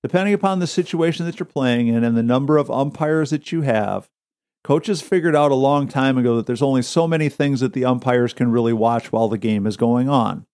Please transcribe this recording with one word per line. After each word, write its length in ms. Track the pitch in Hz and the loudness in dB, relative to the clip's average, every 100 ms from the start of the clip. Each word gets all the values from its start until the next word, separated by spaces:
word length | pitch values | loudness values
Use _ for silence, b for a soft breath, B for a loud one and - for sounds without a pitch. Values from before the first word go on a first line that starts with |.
Depending 300 | 123 180 196 | 0 0 0
upon 240 | 202 196 190 | 0 0 0
the 80 | 175 | -2
situation 580 | - 175 165 165 160 | -2 -4 0 0 -2
that 140 | 170 165 | -8 -8
you're 60 | 175 | -8
playing 420 | - 131 120 120 | -2 0 2 2
in 160 | 117 | 2
and 100 | 117 117 | 2 0
the 60 | |
number 360 | 117 127 139 151 | 2 0 2 2
of 120 | 143 | 2
umpires 600 | 123 143 - 156 160 156 | -2 -4 -2 -2 0 0
that 200 | 151 - | -4 -4
you 120 | 165 | -4
have, 460 | 139 110 101 98 - _ _ _ _ _ | 0 0 0 -4 -8 _ _ _ _ _
coaches 380 | - 147 190 190 | 0 0 0 -6
figured 320 | - 190 170 | 0 0 2
out 160 | 151 147 | 2 4
a 40 | 135 | 2
long 320 | 135 143 139 | 2 0 -2
time 280 | 135 135 127 | 0 0 2
ago 200 | 120 117 | 2 0
that 100 | 110 | -2
there's 160 | 120 | -2
only 200 | 139 131 | 0 0
so 260 | 120 - 165 | 0 0 0
many 200 | 165 151 | 0 -2
things 300 | - 143 135 | 0 -2 0
that 120 | 127 | -2
the 120 | 135 127 | 0 0
umpires 460 | 127 127 123 120 | 0 2 2 0
can 160 | - 123 | 0 0
really 200 | 117 117 | 2 2
watch 380 | 117 113 117 - | 2 0 0 -2
while 180 | 113 113 | -2 0
the 80 | 107 | 0
game 280 | 110 107 101 | -2 0 -2
is 100 | 104 | 0
going 320 | 120 120 131 | 0 2 2
on. 380 | 139 107 - - | 2 0 -4 -14